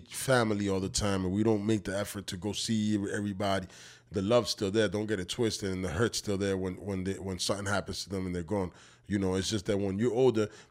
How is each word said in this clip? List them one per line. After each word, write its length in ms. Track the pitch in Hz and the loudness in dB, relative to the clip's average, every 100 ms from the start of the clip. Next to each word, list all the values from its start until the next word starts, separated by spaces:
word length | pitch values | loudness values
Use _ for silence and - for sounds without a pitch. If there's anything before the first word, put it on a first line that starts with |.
| - | 0
family 600 | - - 127 110 101 101 | -6 2 4 4 2 0
all 100 | 95 | 0
the 80 | 92 | 0
time 380 | - 104 98 92 | 0 0 2 2
and 80 | |
we 100 | 101 | 2
don't 220 | 110 107 104 | 4 4 2
make 180 | 110 | 0
the 160 | 98 95 | 0 -4
effort 280 | 101 101 92 | -4 -6 -8
to 100 | 95 | -6
go 160 | 104 | -6
see 420 | - - 113 107 104 | -4 0 0 2 2
every-, 180 | 98 | 0
everybody, 540 | 107 101 95 101 95 92 - - - - | -2 -2 -2 0 0 -2 -12 -20 -20 -6
the 80 | 104 | -2
love's 300 | 95 120 107 | 4 4 2
still 200 | - 98 | -2 0
there. 160 | 107 104 | 2 2
Don't 200 | 104 107 | 2 -2
get 120 | 101 | -4
it 80 | 87 | -4
twisted, 440 | - 113 - 98 | 0 0 0 -4
and 120 | 92 | -2
the 60 | 90 | -2
hurt's 300 | 76 113 - | 0 0 0
still 180 | - 95 | -2 0
there 180 | 101 95 | 0 0
when, 200 | 92 87 | -2 -6
when 280 | 98 95 | -6 -4
they, 100 | 92 92 | -2 -4
when 240 | 95 92 | -4 -4
something 260 | - 101 101 | -2 -2 -2
happens 400 | 98 95 92 - | -2 -2 -8 -6
to 40 | |
them 160 | 95 92 | -4 -2
and 80 | |
they're 100 | 90 | -4
gone. 280 | 82 101 90 - - - - | -2 -2 -2 -6 -20 -14 -2
You 100 | 101 | 0
know, 160 | 95 95 | 2 0
it's 140 | 90 | 0
just 160 | 110 101 | -2 0
that 100 | 98 | 0
when 200 | 101 95 | 0 0
you're 160 | 120 | 2
older, 360 | 113 131 110 104 - - | 4 4 4 0 -4 -8